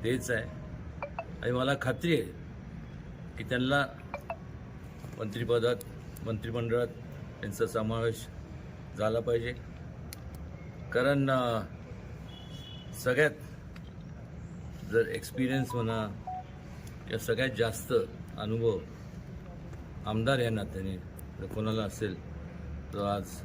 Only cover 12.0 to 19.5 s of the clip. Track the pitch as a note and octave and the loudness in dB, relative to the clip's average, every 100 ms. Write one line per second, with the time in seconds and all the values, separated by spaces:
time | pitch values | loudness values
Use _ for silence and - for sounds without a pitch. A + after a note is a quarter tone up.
12 | - - - - - - - - - - | -10 -10 -10 -10 -10 -10 -10 -10 -10 0
13 | B2+ B2+ D3+ - - - - - - - | 4 8 6 6 -10 -10 -10 -10 -10 -10
14 | - - - - - - - - - A2 | -10 -10 -10 -10 -8 -8 -8 -8 4 6
15 | A2+ - - C3 C3 C3+ B2 B2 A2+ A2+ | 6 0 -4 0 2 4 2 2 2 2
16 | G#2+ F#2+ - - - - - - - - | 0 -4 -6 -6 -8 -12 -12 -12 -10 -10
17 | - A2+ - A2 B2+ A2 A2+ G#2+ - A#2+ | -4 -2 2 2 2 4 2 2 4 4
18 | F#2 - - - G#2+ A2+ A#2 F#2 D2+ - | 4 -4 -8 -4 0 4 6 4 -2 -10
19 | - - - - - | -10 -10 -10 -10 -10